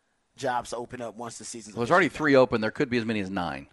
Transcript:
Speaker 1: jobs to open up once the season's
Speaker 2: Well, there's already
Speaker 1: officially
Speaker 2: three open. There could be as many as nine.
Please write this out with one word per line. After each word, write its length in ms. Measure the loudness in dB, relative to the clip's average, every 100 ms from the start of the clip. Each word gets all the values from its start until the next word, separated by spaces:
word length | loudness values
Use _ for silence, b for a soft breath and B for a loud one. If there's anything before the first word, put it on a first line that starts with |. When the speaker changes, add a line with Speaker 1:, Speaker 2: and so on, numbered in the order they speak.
| _ _ _ _
Speaker 1:
jobs 360 | -4 -4 -4
to 40 | -10
open 220 | -10 -10
up 160 | -12 -10
once 220 | -12 -12
the 80 | -14
season's 300 | -14 -12 -4
Speaker 2:
Well, 60 |
there's 100 | 2
already 160 | 4 4
Speaker 1:
officially 100 | 0 4
Speaker 2:
three 40 | 6
open. 240 | 6 4
There 120 | -2
could 180 | -2 0
be 80 | 0
as 80 | 0
many 140 | -2
as 100 | -2
nine. 380 | -4 -4 -6 -12